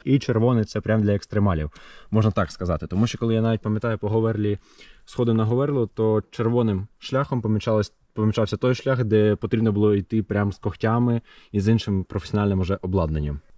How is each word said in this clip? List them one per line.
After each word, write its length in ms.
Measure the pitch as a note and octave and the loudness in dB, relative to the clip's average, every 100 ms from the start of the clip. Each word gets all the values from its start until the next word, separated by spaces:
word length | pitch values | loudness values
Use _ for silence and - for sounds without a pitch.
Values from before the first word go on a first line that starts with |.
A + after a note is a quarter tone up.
І 140 | - C3+ | 0 0
червоний — 460 | - A2+ A#2 A#2+ | 2 2 2 2
це 160 | G#2+ G#2+ | 0 -4
прям 220 | G#2+ A2 | -2 0
для 120 | G#2 | 2
екстремалів, 560 | G2+ - G#2 G2+ E2 D2+ - - - - | 0 -2 0 2 2 -4 -10 -20 -20 -2
можна 200 | G#2+ G#2+ | 2 2
так 220 | G2 F2 | 2 -2
сказати. 340 | - F2+ D#2+ D#2 | -4 -4 -4 -2
Тому 200 | F#2 A#2 | 0 0
що, 120 | - | 0
коли 160 | A#2 | -2
я 60 | A2+ | 0
навіть 200 | A2+ A2 | 0 -2
пам'ятаю, 380 | G#2+ G#2+ A#2 A2 | -2 -4 -2 -4
по 100 | G#2 | -2
Говерлі, 500 | A2+ A2+ G#2 G#2 G2+ - - - - | 0 0 0 -2 -4 -8 -20 -20 -20
сходи 280 | - - A#2 | -10 -2 0
на 120 | A2+ | 2
Говерлу, 420 | A2 B2 C#3+ C#3 A2+ | 2 0 0 0 -2
то 360 | - A2 G#2+ - | -2 0 0 -2
червоним 560 | - A2+ A#2+ A2+ F#2+ G#2 _ | -4 -2 0 0 0 -4 _
шляхом 420 | - C3 C#3+ B2+ | -6 -4 -2 -2
помічалось, 500 | G#2+ G#2+ A#2+ G#2+ G2+ _ _ | -2 -2 0 0 -2 _ _
помічався 440 | - G#2+ A2 G#2+ G#2 | -2 0 2 0 0
той 180 | B2+ | 0
шлях, 300 | B2+ C3+ B2+ | 0 -2 -2
де 320 | A2 G#2+ G#2+ G#2 | 2 4 4 2
потрібно 360 | - A2+ A2+ | 0 0 2
було 220 | G#2 G#2 | 2 2
йти 280 | G2+ F2+ A2 | 2 0 -2
прям 300 | G2+ G#2 G2+ | -2 0 -2
з 60 | F#2 | -2
когтями 640 | G#2 - A2 A#2 A#2+ A#2 - - - | -8 -2 0 2 2 0 -4 -18 -8
і 80 | G#2 | -2
з 80 | G2 | 2
іншим 360 | A2+ - F#2+ | 2 2 -2
професіональним 560 | F2+ G2 - G#2 G2+ F#2+ | -2 -6 -4 0 0 0
уже 180 | F2 G2 | 0 -2
обладнанням. 580 | F#2 F#2+ D#2+ D#2 D2 C#2+ - | -2 0 0 -2 -4 -6 -12